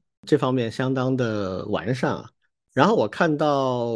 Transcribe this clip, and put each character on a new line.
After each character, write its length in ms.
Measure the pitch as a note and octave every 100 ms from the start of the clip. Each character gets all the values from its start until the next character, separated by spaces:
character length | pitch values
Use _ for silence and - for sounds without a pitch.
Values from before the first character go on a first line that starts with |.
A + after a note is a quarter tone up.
| _ _ -
这 120 | D3
方 160 | C3+
面 180 | B2+ A2+
相 220 | - C3
当 240 | C3 B2+ C3
的 480 | A#2+ G#2+ F#2+ F#2 -
完 280 | G2+ G2+
善 180 | B2+ D#3
啊。 180 | G#2 - _ _ _ _
然 140 | - E3
后 80 | A3
我 120 | G#2+
看 300 | - F3 D3
到 540 | D3+ C#3 C3 B2 A#2+